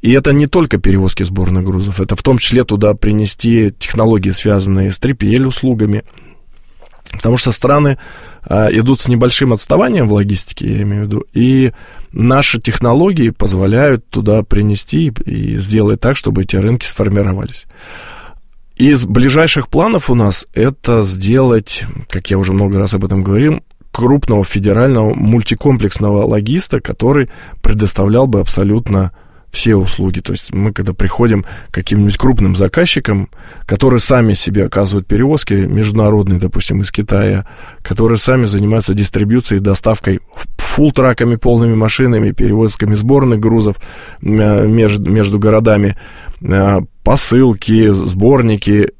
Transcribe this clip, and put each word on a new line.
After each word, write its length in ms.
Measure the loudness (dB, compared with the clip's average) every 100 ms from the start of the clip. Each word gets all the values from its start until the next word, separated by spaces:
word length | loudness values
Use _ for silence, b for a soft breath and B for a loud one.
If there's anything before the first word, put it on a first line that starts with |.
И 100 | 4
это 180 | 2 4
не 160 | 2 2
только 300 | 0 0 0
перевозки 460 | 2 2 2 0
сборных 420 | -4 -2 0 0 -2
грузов, 340 | -2 -4 -4
это 160 | -4 -2
в 80 |
том 140 | 0 0
числе 260 | 2 0
туда 300 | 0 0 0 2
принести 720 | 0 0 -2 -2 0 2 0 -4
технологии, 540 | -6 0 2 2 0
связанные 600 | -2 0 0 0 0 -2
с 60 | -2
три 160 | -4
Пи 220 | -2 0 0
Эль 100 | 0
услугами. 580 | -2 -2 0 -2 -2 -6 b b b -20 -20 -20 -20 -20 -20 -16
Потому 260 | -6 -2 0
что 140 | 0
страны, 460 | -2 0 2 2 -2 B B B B -4
а, 240 | 0 2
идут 300 | 2 0 0
с 60 | 0
небольшим 440 | 2 2 0 0
отставанием 540 | -2 0 0 2 0 2
в 60 |
логистике, 600 | 0 0 -2 -6 -10 -6 -4
я 40 |
имею 200 | -2 -4
в 20 | -4
виду, 180 | -6 -6
и 400 | 0 2 2 0 B B B B
наши 460 | -2 2 2 0 -2
технологии 720 | -4 -2 0 2 2 2 0
позволяют 760 | 0 -2 0 2 2 2 0 -4
туда 340 | -4 0 0
принести 680 | 2 0 0 -2 -2 -2 -2 -4 -6
и 320 | -4 -4 -4
сделать 420 | -2 0 2 0
так, 160 | -2 -2
чтобы 280 | -2 -2
эти 120 | -2 -2
рынки 300 | 0 -2 -4
сформировались. 800 | -4 -2 0 -2 -4 -8 -12 -18 B B B B B B B -20 -20 -20 0
Из 260 | 2 2
ближайших 640 | 2 2 2 2 2 0 -2
планов 420 | 0 0 0 0
у 60 | 2
нас 320 | 2 -2 -6
это 500 | -2 -2 -2 -2 0
сделать, 800 | 0 -2 0 2 4 2 -2 -10 -10 -12 -10
как 220 | -10 -2
я 60 | -2
уже 160 | 0
много 260 | 0 0 0
раз 140 | 0
об 120 | -2 -2
этом 180 | -2
говорил, 380 | 0 2 2 -2 -8 -20 -16
крупного 520 | -2 2 2 2 0 0
федерального 680 | -2 0 2 2 2 0
мультикомплексного 1120 | 0 2 0 0 -2 0 0 0 -2 0 0 0
логиста, 540 | 0 0 -4 -2 -6
который 500 | -6 -2 0 2 0 B B B
предоставлял 640 | 2 2 0 0 2 2 2
бы 140 | 0
абсолютно 720 | 0 0 2 0 0 -2 -2 b b b b
все 240 | -4 0 2
услуги. 460 | 2 0 -2 -4
То 100 | -6
есть 220 | -10 -6
мы, 180 | -4 -2
когда 220 | -2 -6
приходим 500 | 0 -2 2 2 2
к 40 | -4 B B
каким-нибудь 460 | -8 -2 2 2 2
крупным 380 | 2 2 2 2
заказчикам, 720 | 0 0 0 -2 -2 -2 -4 B B B -6
которые 340 | 0 2 2
сами 340 | 2 2 2
себе 320 | 0 -2 -2 -2
оказывают 420 | -2 -2 -2 -2
перевозки 460 | 0 2 0 0
международные, 840 | -2 0 0 0 0 2 2 2 0
допустим, 420 | 0 -2 -2 -2
из 100 | -4
Китая, 540 | -4 -2 0 0 -2 -6 B B B
которые 360 | -8 0 0 2
сами 280 | 0 0 0
занимаются 480 | 0 0 0 0
дистрибьюцией, 680 | -2 -2 -2 0 0 0 -2
доставкой 600 | 0 0 0 -2 -2 -4 -6 -14 -12 -8
фулл-траками, 800 | -4 2 2 2 0 2 0 0
полными 400 | 2 2 2 2
машинами, 560 | 0 0 0 2 0
перевозками 640 | 0 0 2 0 0 -2 0
сборных 460 | 2 2 4 2
грузов, 340 | 2 2 0 -4 B B B B
э, 460 | -2 2 2 2 2
меж-, 320 | 4 2 0
между 380 | 0 0 0 0
городами, 600 | 2 2 4 2 0 -4 B B B B
э, 380 | -2 0 2 0 -2 -4
посылки, 880 | 0 0 2 2 4 2 0 2 4
сборники. 1000 | 2 -2 0 2 4 2 0 0 2 0 -4